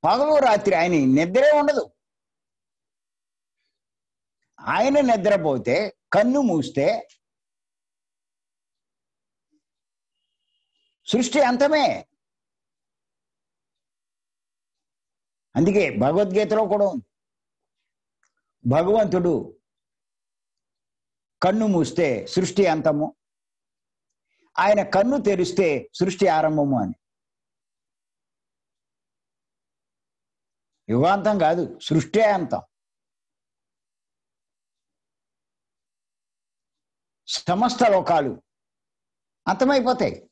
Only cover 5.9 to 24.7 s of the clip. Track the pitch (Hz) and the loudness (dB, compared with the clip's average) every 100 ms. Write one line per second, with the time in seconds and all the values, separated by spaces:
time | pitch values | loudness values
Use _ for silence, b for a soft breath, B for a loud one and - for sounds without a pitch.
5.9 | - _ 196 226 269 254 165 127 - 147 | -10 _ 0 2 2 0 0 -2 -2 -2
6.9 | - - _ _ _ _ _ _ _ _ | -2 -8 _ _ _ _ _ _ _ _
7.9 | _ _ _ _ _ _ _ _ _ _ | _ _ _ _ _ _ _ _ _ _
8.9 | _ _ _ _ _ _ 302 _ _ _ | _ _ _ _ _ _ _ _ _ _
9.9 | _ _ _ _ _ _ _ _ _ _ | _ _ _ _ _ _ _ _ _ _
10.9 | _ - 233 240 - 262 247 285 302 247 | _ -4 -4 -2 0 2 2 2 2 0
11.9 | 101 - _ _ _ _ _ _ _ _ | -2 -10 _ _ _ _ _ _ _ _
12.9 | _ _ _ _ _ _ _ _ _ _ | _ _ _ _ _ _ _ _ _ _
13.9 | _ _ _ _ _ _ _ _ _ _ | _ _ _ _ _ _ _ _ _ _
14.9 | _ _ _ _ _ _ - 165 202 165 | _ _ _ _ _ _ 0 2 2 0
15.9 | 104 127 170 202 185 208 214 214 208 202 | 0 0 0 0 -2 0 -2 0 0 0
16.9 | 147 - _ _ _ _ _ _ _ _ | -2 -14 _ _ _ _ _ _ _ _
17.9 | _ _ _ _ _ _ _ 120 139 175 | _ _ _ _ _ _ _ -2 0 2
18.9 | 214 208 180 175 139 - - _ _ _ | 0 0 0 -2 -2 -6 -18 _ _ _
19.9 | _ _ _ _ _ _ _ _ _ _ | _ _ _ _ _ _ _ _ _ _
20.9 | _ _ _ _ _ 180 208 220 185 139 | _ _ _ _ _ -2 0 0 0 0
21.9 | - 160 117 - - 185 - 190 160 160 | 0 -2 -2 -4 -4 -2 0 2 2 0
22.9 | 147 156 - _ _ _ _ _ _ _ | -2 -4 -8 _ _ _ _ _ _ _
23.9 | _ _ _ _ _ _ - 190 | _ _ _ _ _ _ -4 0